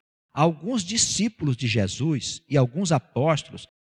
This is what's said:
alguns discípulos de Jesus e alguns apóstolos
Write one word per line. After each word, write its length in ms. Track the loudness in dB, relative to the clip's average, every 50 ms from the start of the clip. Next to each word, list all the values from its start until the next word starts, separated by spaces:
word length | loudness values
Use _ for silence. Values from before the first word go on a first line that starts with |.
| _ _ _ _ _ _ 0
alguns 500 | 2 2 2 2 -2 -6 -4 -4 -4 -4
discípulos 720 | -2 -2 -2 -2 0 0 0 0 -2 -2 -2 -2 -2 -2
de 120 | 0 0
Jesus 760 | 0 2 2 0 0 -2 -2 -2 -2 -2 -2 -4 -6 -10 -10 _
e 100 | 0 2
alguns 340 | 4 4 2 2 -2 0 0
apóstolos 760 | 0 0 0 _ -4 0 2 2 2 0 -2 -10 -16 -18 -18 -20 _ _ _